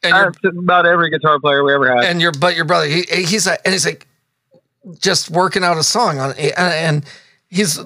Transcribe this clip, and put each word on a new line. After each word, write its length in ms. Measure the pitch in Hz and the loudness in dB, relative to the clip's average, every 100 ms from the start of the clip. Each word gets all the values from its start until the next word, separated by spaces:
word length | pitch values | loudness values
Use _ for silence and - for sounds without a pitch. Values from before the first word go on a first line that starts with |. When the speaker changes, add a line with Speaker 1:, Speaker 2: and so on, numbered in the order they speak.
Speaker 1:
and 120 | 175 185 | 0 2
your 160 | 196 - | 2 0
Speaker 2:
That's 160 | 190 175 | -4 -2
about 280 | 175 180 170 | 2 4 4
every 220 | 175 165 | 2 0
guitar 280 | 151 156 147 | 0 0 2
player 240 | 143 139 | 2 2
we 100 | 143 | 2
ever 140 | 143 131 123 | 2 2 2
had. 100 | 175 | 2
Speaker 1:
and 140 | 175 | 0
your, 100 | 170 | 0
but 240 | 143 175 170 | 0 0 0
your 100 | 156 | 0
brother, 220 | 175 156 | 0 2
he, 160 | 160 180 | -2 -2
he's 360 | 170 185 208 185 | -2 -2 -2 -2
like, 140 | 175 185 | -2 -2
and 80 | |
he's 120 | 190 165 | -2 -2
like, 220 | 156 - _ _ _ _ _ _ _ - 160 | -6 -14 _ _ _ _ _ _ _ -20 -6
just 300 | 190 180 - | -2 -2 -2
working 340 | 165 185 196 | 0 0 0
out 140 | 180 165 | 0 0
a 60 | |
song 360 | 151 214 233 143 | 0 0 0 -2
on, 120 | 135 | -6
and, 220 | - 151 - | -4 -4 0
and 480 | 180 160 165 151 - - _ _ _ | -2 0 0 -2 -4 -14 _ _ _
he's, 320 | 180 208 156 | -2 -2 -4